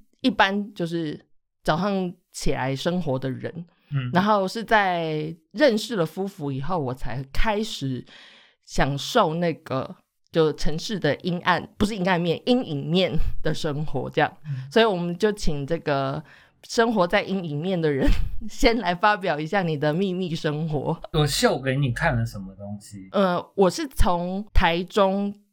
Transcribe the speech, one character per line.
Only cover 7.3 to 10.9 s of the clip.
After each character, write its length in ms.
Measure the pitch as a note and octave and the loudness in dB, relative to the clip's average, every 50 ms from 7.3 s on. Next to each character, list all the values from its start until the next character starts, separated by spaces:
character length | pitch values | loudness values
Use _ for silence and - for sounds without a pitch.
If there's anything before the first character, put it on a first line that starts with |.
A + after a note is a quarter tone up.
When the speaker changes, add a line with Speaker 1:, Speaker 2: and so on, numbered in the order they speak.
| - | 2
Speaker 1:
开 320 | - - A3+ G#3 G#3 A3 | 4 4 4 2 0 -2
始 400 | G#3+ - - C#3+ C3+ B2+ A#2+ - - - - - - - - _ _ _ _ _ | -4 -6 -6 -6 -4 -4 -6 -8 -12 -18 -20 -20 -20 -20 -20 _ _ _ _ _
享 300 | - - - D#3+ C3+ C#3+ C#3 | -4 0 0 0 2 0 -2
受 360 | - - - A#3+ G3+ D#3+ D#3 | -4 0 2 2 2 2 2
那 140 | E3+ F3 E3+ D#3 | 0 0 0 -2
个， 420 | - - - B2+ C3+ - - F#3+ - _ _ _ _ _ _ | -4 -6 -6 -6 -4 -4 -6 -10 -18 _ _ _ _ _ _
就 220 | - F3 D#3 D#3 D3 | 0 2 2 2 2
城 260 | - - - D3+ E3 | 2 2 2 2 0
市 220 | - - | -2 -6